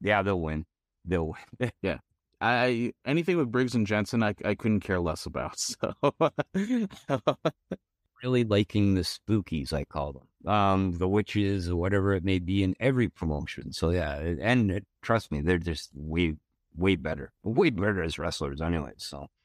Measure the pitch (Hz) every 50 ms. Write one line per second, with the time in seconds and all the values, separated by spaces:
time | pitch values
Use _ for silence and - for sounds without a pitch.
0 | - 101 104 101 95 101 98 87 80 78 78 76 78 _ _ _ _ _ _ _
1 | - 85 90 87 82 80 78 - - - - - 123 117 - - - 98 76 65
2 | _ _ _ _ _ _ _ - - 113 123 120 123 127 123 117 120 117 - _
3 | - - 143 170 165 175 180 170 135 117 110 123 131 123 120 120 107 92 107 104
4 | 104 - - 117 110 104 104 - - 101 101 - - 113 107 101 - - 95 90
5 | 85 82 80 - - 80 73 65 62 - - - - - - - - - - -
6 | - 143 - - 165 151 - - 139 _ - 185 202 220 254 240 220 190 - -
7 | - - 143 127 - - 135 - - 160 - _ _ - - - _ _ _ _
8 | _ _ _ - - 127 127 123 120 107 104 101 104 - - 107 101 101 95 92
9 | 85 - - - - - 107 107 87 - 82 76 67 - 80 71 71 - - 76
10 | 71 73 67 65 - _ _ _ - 82 104 104 101 98 95 95 98 92 87 85
11 | 92 92 98 107 - - - 104 101 98 101 98 87 85 87 85 85 98 101 98
12 | 95 101 98 92 82 95 95 92 90 85 95 98 98 95 92 - 110 131 135 127
13 | 117 95 - - 90 80 76 73 80 - - - - - - - - 82 87 90
14 | 80 76 71 71 78 85 87 71 76 110 123 127 110 98 90 101 - _ _ _
15 | - - 113 113 - - 76 73 73 85 92 85 85 87 78 - - - - 69
16 | 73 78 78 85 87 82 78 76 _ _ _ _ _ _ - 80 90 98 95 82
17 | - - 78 71 - - _ _ - 98 113 165 196 165 117 87 98 107 104 92
18 | 82 82 76 - 78 85 - - 80 69 69 73 80 82 85 82 71 60 - -
19 | - - 73 69 71 - _ _ _